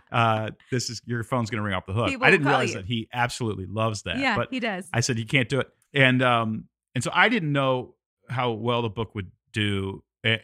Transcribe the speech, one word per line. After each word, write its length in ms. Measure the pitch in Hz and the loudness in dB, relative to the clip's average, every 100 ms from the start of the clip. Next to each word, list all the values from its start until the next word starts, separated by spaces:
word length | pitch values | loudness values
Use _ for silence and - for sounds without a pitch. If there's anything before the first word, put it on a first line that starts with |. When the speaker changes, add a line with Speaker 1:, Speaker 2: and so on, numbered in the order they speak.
| _ | _
Speaker 1:
Uh, 400 | 123 117 110 107 - - | 2 2 2 -2 -8 -6
this 180 | 123 120 | -4 -4
is, 120 | 113 - | -10 -6
your 180 | 120 | -6
phone's 260 | 110 127 110 | -2 -2 0
gonna 140 | 110 | -2
ring 100 | 104 | -2
off 120 | 92 - | -2 -2
the 60 | |
hook." 140 | 101 123 | 0 0
Speaker 2:
People 160 | 269 127 | 2 4
Speaker 1:
I 40 | |
didn't 140 | 180 139 | 4 4
Speaker 2:
will 60 | |
call 80 | - | 2
Speaker 1:
realize 160 | - 107 | 0 -4
Speaker 2:
you. 60 | |
Speaker 1:
that 40 | 95 | -4
he 240 | 117 107 | -6 -4
absolutely 540 | 123 120 - 117 98 95 | -2 -2 -2 -4 -4 -6
loves 380 | 104 113 104 | -2 -2 -2
that. 140 | 90 85 | -6 -2
Speaker 2:
Yeah, 160 | 269 208 | 0 0
Speaker 1:
But 140 | 117 | -2
Speaker 2:
he 80 | 262 | -4
does. 280 | 226 185 - | -4 -6 -4
Speaker 1:
I 60 | 113 | -2
said, 180 | 117 117 | 0 -2
"You 80 | 113 | 0
can't 240 | 139 120 | 0 0
do 100 | 131 | -2
it." 80 | - _ _ | -4 _ _
And, 280 | 139 131 127 | 4 4 6
um, 440 | 127 117 113 110 - _ _ | 4 4 2 -4 -8 _ _
and 100 | 165 | -4
so 60 | 165 | -2
I 160 | 175 202 | 2 4
didn't 220 | 233 156 | 4 0
know 440 | 143 135 127 110 _ _ _ _ | 0 2 0 -2 _ _ _ _
how 220 | 120 123 | -2 -2
well 320 | 110 117 120 | 0 0 0
the 60 | 117 | -2
book 260 | 107 110 107 | -4 -6 -6
would 160 | 90 _ _ | -10 _ _
do. 520 | 110 104 98 98 98 _ _ | -2 0 0 -2 -8 _ _
A-, 160 | 110 113 | 0 0